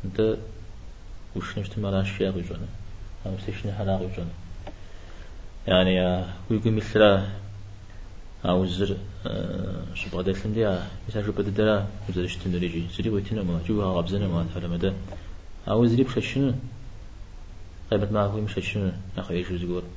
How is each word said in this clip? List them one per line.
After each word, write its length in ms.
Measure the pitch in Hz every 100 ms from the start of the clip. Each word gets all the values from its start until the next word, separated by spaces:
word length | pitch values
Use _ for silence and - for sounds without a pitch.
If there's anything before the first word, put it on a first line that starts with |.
انت 320 | - - 110 110 - - - - - - - - -
უშნევს 340 | 95 - - 98
თუ 100 | 107
მარა 200 | 101 95
შეაღვიძვანა. 640 | 98 - 98 90 85 - - - - - - -
აუ, 120 | 98 95
სეშინე 280 | - 101 98
ჰარა 200 | 101 98
აღვიძვანა. 400 | 95 92 98 85 - - - - - - - - - - - - - -
يعني, 280 | 92 92 92
ა, 120 | 90 90 90 - -
ვიგვი 220 | 110 113
მისრა, 400 | 107 104 107 107 98 98 - - - - - - - - - - -
აუ, 180 | 92 90
ზრ-, 380 | 92 90 101 95 - -
ა, 80 | - 101 - 98 - - -
სუპადესლინდი, 680 | - 95 87 95 98 110 107
ა, 100 | 107 90 87 -
მისაჟუპედი 480 | - 107 101 101 101
და 120 | 101
რა, 120 | 107 104 98 - -
უძეში 300 | 90 87 -
თუნდრიჯი. 420 | 95 87 87 82 85
ზრი 200 | - 107
ვითინა 320 | 104 95 110
მა, 180 | 92 85
ჯუ 140 | 85 104
აღაბზენა 520 | 98 90 85 98 98
მა, 180 | 85 85
თარა 200 | 92 85
მე 100 | 85
და. 120 | 95 95 - - - - - - -
აუ, 140 | 107 120
ზრი 180 | 117
ფშეშინ. 420 | 127 - - 135 139 - - - - - - - - - - - - - -
ყებად 240 | 104 101
მაგვი 300 | 104 101 107
მშეშინ. 400 | 104 - - 104 95 85 - -
ახლა 180 | 95 85
ეშ 120 | 90
ვიზგორ. 360 | 90 90 90 87